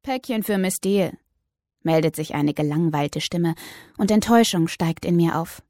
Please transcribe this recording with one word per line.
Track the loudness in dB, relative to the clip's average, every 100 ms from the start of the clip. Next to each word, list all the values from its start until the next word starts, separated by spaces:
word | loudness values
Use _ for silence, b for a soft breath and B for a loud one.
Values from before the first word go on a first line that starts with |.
"Päckchen | -4 -6 -4 -4
für | -2 0
Miss | -2 -2
Deal", | 0 0 0 -4 _ _ _ _ _ _
meldet | 0 2 2 -4
sich | -8
eine | -2 -2
gelangweilte | 0 -2 0 0 0 -2 -4
Stimme | -4 -2 -2 -2 B B B B
und | 2
Enttäuschung | 2 4 4 4 2 -2
steigt | 0 -4 -2
in | 0 2
mir | 2 0
auf. | -6 -12